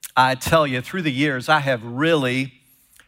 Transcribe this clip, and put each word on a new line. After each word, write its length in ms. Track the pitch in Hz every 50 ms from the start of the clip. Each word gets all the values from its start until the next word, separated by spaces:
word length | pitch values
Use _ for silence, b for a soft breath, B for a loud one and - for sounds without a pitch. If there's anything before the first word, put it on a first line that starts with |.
| - - -
I 200 | 131 127 131 131
tell 320 | 131 - - 165 165 151
you, 160 | 143 127 127 123
through 180 | - - 190
the 100 | 170 160
years, 380 | 131 127 147 151 135 127 120 -
I 120 | 156 151
have 220 | 139 139 131 117 110
really 720 | 117 120 127 151 165 170 151 131 127 123 131 135 135 - _ b b b b b b b b b